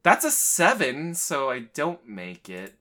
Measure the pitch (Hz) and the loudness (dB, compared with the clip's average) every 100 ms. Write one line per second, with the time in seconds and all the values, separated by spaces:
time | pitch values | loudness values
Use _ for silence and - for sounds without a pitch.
0 | - - 311 - - - 175 240 135 135 | 6 4 2 0 0 4 4 4 0 -2
1 | 165 170 - 151 135 127 113 - 160 170 | -6 -6 -4 -2 -2 -4 -8 -4 -4 -4
2 | 120 98 90 90 - 92 98 _ | -12 -12 -12 -14 -14 -12 -14 _